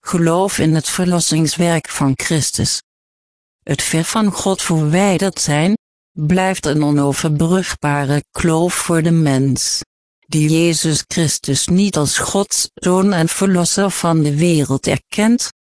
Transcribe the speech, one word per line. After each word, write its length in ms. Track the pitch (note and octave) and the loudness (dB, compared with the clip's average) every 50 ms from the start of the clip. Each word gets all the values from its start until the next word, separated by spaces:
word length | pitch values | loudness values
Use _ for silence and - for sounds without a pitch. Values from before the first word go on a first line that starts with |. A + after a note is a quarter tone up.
| _ | _
Geloof 520 | - - E3+ E3+ E3 E3 F3+ F#3+ G3+ - | -2 0 2 2 2 2 2 0 0 0
in 180 | - - D#3+ D#3 | 0 0 2 2
het 140 | D#3+ - - | 0 0 -4
verlossingswerk 1000 | - - F#3 F3+ F3+ E3+ D#3+ - D#3+ D#3 D#3+ D3 - - E3+ E3+ E3+ D#3+ - - | -4 -2 0 0 0 0 0 0 0 0 0 0 0 0 0 0 0 0 -2 -6
van 240 | - - D3 C3+ C3+ | -4 -2 0 0 0
Christus. 680 | - - - E3+ D3+ C3 - - - - - - - _ _ _ _ _ _ _ _ _ _ _ _ _ _ _ _ _ | -2 -2 -2 -2 0 -2 -2 -2 -2 -2 -2 -4 -6 _ _ _ _ _ _ _ _ _ _ _ _ _ _ _ _ _
Het 180 | - C#3+ - | -6 -4 -4
ver 220 | - - - D#3+ E3 | -2 -2 -2 -2 -2
van 280 | - - A3+ G#3+ G3+ | -2 -2 0 0 0
God 300 | F#3 - - G3 F#3+ - | -2 -2 -2 -2 -2 -2
verwijderd 760 | - - F3 D#3+ D#3 D3+ D#3 F3+ G3+ G3+ F#3 D#3+ G3 G3 - - | -2 -2 0 0 2 2 2 2 2 2 2 2 0 -2 -2 -4
zijn, 380 | - - D3 D3 D#3 F#3 G#3 - _ _ _ _ _ _ | -2 0 0 2 2 2 0 -2 _ _ _ _ _ _
blijft 540 | _ - D3+ D3+ F3+ F#3 F#3 F#3+ F#3+ - - | _ -4 0 2 2 2 2 0 -2 -2 -2
een 180 | D3+ D3 D3+ D3+ | -2 0 0 2
onoverbrugbare 1400 | D3 D3 C#3+ C#3+ C#3+ C3+ - - D#3+ D3+ C#3+ E3 E3 F3+ F#3+ F3+ - - - - D3 C#3+ C#3+ C#3+ C3 C#3+ D3 - _ | 2 2 2 2 0 -2 -2 -2 -2 0 0 2 2 2 0 0 -4 -8 -4 -2 -2 0 0 0 0 -2 -2 -2 _
kloof 420 | _ - - E3+ D#3+ D#3+ E3+ F3+ - | _ -2 0 0 2 2 0 0 -2
voor 280 | - - - E3+ E3 | -4 -2 0 0 2
de 100 | D#3 E3+ | 2 2
mens, 720 | E3 E3 D#3 D3 C3+ C3 C3+ C#3 B2+ - - - - - - _ _ _ _ _ _ _ | 2 2 2 2 2 2 2 0 0 -2 -2 -4 -4 -6 -8 _ _ _ _ _ _ _
die 300 | _ _ D3+ D#3 D3+ D3+ | _ _ 0 0 2 2
Jezus 540 | D#3+ D#3+ E3+ E3+ D#3+ D3+ - D#3+ D3+ C3 - | 2 2 2 2 0 0 0 0 -2 -2 -4
Christus 600 | _ - F3 E3 D3 - - - - C#3 B2 - | _ -2 -2 0 0 -2 -4 -4 -2 -2 -2 0
niet 300 | - F3 F3+ G3+ G3+ - | 0 2 2 2 2 0
als 200 | D#3 D3 C3+ - | 0 -2 0 -2
Gods 520 | - - - - G3 G3+ - - - - - _ | -4 -4 -2 -2 -2 -2 -2 -2 -4 -4 -6 _
Zoon 400 | - - F3+ F3+ F#3 F#3+ G3+ G3 | -6 -2 0 2 2 2 2 2
en 140 | E3+ D#3+ | 2 0
Verlosser 640 | E3 - - F#3+ G3 F#3+ F3 E3+ - - - G3 G3 | -2 0 0 0 2 2 2 0 0 0 0 0 -2
van 340 | - - - E3+ E3 D#3+ D3+ | -2 -2 0 0 2 2 2
de 120 | D3 D3 | 0 0
wereld 520 | D3 E3+ F3 E3 D3+ C#3+ - C3+ C3 - | 2 2 2 2 2 2 0 -2 -2 0
erkent 640 | - - - _ _ - - G#3 A3 A#3+ B3 - - _ _ | -2 -4 -4 _ _ -2 0 2 2 2 0 -2 -8 _ _